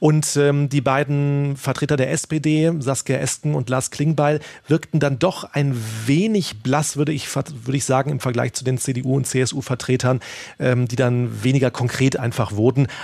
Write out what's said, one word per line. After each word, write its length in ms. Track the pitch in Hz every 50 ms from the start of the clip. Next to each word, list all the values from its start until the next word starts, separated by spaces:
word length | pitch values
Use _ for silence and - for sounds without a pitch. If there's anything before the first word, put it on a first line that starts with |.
Und, 340 | 151 151 151 156 147 - -
ähm, 340 | 147 143 143 143 143 147 135
die 100 | 139 143
beiden 800 | 123 139 131 139 147 139 147 143 143 143 143 143 143 139 139 135
Vertreter 400 | - 139 131 - 151 139 151 139
der 120 | 127 135
S 160 | 160 160 -
P 140 | - 156 156
D, 320 | 147 156 156 156 156 165 170 156
Saskia 400 | 123 135 135 - - - 131 131
Esken 360 | 143 127 - - - 151 151
und 140 | 147 120 117
Lars 220 | 127 131 - -
Klingbeil, 500 | - - 143 160 156 147 147 147 151 151 - - - - -
wirkten 320 | - 151 160 - - - 156
dann 200 | 151 143 139 110
doch 260 | 170 185 180 - - - -
ein 240 | 143 143 139 131 120 110 110 110 110 110
wenig 560 | 120 139 165 202 226 214 202 160 - - 107 110
blass, 340 | 127 135 151 151 - -
würde 160 | 139 151 147 156
ich 160 | 135 - -
ver-, 160 | - 143 135 - 147 120 113
würde 100 | 131 135
ich 80 | 143 -
sagen, 260 | - 131 131 135 143
im 80 | 147 127
Vergleich 360 | - 131 120 117 123 123 -
zu 100 | - 127
den 140 | 131 131 120
C 160 | - - 127
D 80 | 123 131
U 120 | 127 131
und 120 | 139 127
C-S-U-Vertretern, 920 | - - 127 127 120 - 139 - - 131 - - - 127 123 - 127 131 120 - - - - - - - -
ähm, 300 | 143 131 127 123 123 113
die 80 | 123
dann 480 | 120 127 123 123 123 123 113 113 107 101
weniger 260 | 127 135 139 131 123
konkret 480 | - - 123 120 - - 131 135 - -
einfach 340 | 127 117 - - 110 - 104
wurden. 340 | 101 110 127 117 135 139 - - -